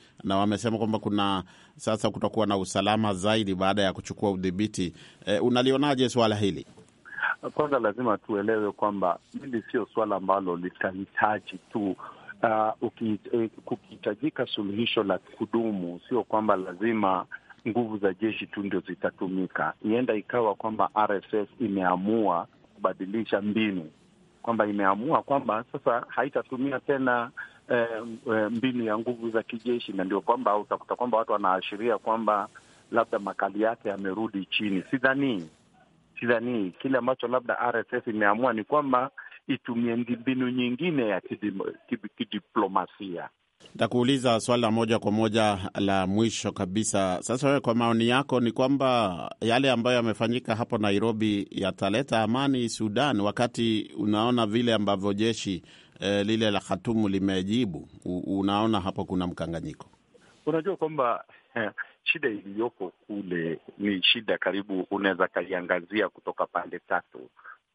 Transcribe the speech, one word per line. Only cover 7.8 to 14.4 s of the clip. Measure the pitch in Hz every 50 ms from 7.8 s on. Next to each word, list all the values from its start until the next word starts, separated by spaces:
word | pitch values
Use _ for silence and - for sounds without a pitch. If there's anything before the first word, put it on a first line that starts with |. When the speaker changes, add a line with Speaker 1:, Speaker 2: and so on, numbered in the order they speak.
| 113 104 98 120 127 117 101 95
Speaker 2:
tuelewe | - - 110 101 101 110 113 107 107 101
kwamba | - - 107 104 101 98 92 87 85 - - _ - 120
hili | - 139 120 110 - -
sio | - 120 98 - -
swala | 113 110 104 101
ambalo | 92 95 95 95 98 98 90 87
litahitaji | 87 90 92 - - - 95 92 95 98 - - - 113 107 107 95 - - 95 92 - _
tu, | - 113 101 95 90 - - - - - - - - -
uh, | - 113 110 110 110 107 - -
uki-, | 120 110 - - 120 110 104 95 - -
eh, | - 117 113 110 - - -
kukihitajika | - 120 - - - - - - 113 104 - 143 156 - -